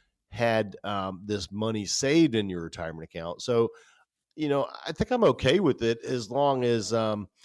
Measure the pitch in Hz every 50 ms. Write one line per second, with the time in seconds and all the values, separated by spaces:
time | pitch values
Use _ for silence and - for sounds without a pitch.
0 | _ _ _ _ _ - - 110 120 117 113 110 107 98 92 - - 98 104 101
1 | 92 95 92 87 98 104 104 98 85 - 98 104 107 113 110 107 101 92 - -
2 | - 135 147 170 165 147 113 110 104 98 90 87 82 82 - - 85 82 80 80
3 | 80 - - 87 82 85 - - - - 120 117 117 110 - - - _ _ _
4 | _ _ _ _ _ _ - - 156 147 139 139 135 - - - - - 165 -
5 | 185 - 254 247 220 160 127 - - 131 143 196 202 147 120 - 117 113 117 117
6 | - 113 131 123 113 95 123 135 143 143 139 131 123 120 120 113 101 95 113 113
7 | 110 110 107 104 101 - _ _ _